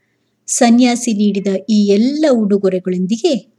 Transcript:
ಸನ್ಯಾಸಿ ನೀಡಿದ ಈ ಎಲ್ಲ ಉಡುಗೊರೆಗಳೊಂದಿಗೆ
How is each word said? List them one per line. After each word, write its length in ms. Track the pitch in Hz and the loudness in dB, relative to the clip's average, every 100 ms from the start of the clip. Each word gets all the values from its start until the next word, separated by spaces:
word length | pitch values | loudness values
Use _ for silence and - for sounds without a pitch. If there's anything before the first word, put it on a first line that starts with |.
| _ _ _ _ - | _ _ _ _ -8
ಸನ್ಯಾಸಿ 680 | - 240 233 254 240 240 | 0 2 4 2 0 -4
ನೀಡಿದ 340 | 202 208 196 196 190 - | -2 0 -2 -4 -4 -2
ಈ 160 | 214 202 | 0 2
ಎಲ್ಲ 400 | 202 240 294 311 | 2 2 0 0
ಉಡುಗೊರೆಗಳೊಂದಿಗೆ 1200 | 247 208 202 190 185 185 185 185 226 359 247 - | 2 0 0 0 -2 -4 -4 -4 -2 -2 -2 -6